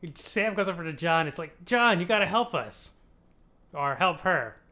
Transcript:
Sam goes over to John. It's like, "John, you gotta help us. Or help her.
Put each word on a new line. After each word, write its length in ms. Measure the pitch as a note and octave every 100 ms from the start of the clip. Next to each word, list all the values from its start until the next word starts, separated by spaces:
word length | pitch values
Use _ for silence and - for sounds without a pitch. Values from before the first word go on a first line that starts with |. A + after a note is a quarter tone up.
| E3+ C#3+
Sam 380 | - - G#3+
goes 140 | G3+ G3
over 160 | F3
to 100 | E3
John. 340 | D3+ E3+ E3 D#3
It's 120 | C#3+
like, 140 | D#3+ - F3
"John, 340 | A#3+ A#3+ F#3+
you 60 | F3+
gotta 200 | G#3+ F#3+
help 280 | G#3 -
us. 400 | D3+ A2 - - - _ _ _ _ _ _ _
Or 220 | D#3 C#3+ C3+
help 260 | F#3 D#3+
her. 340 | F#3 E3+ A2+ - _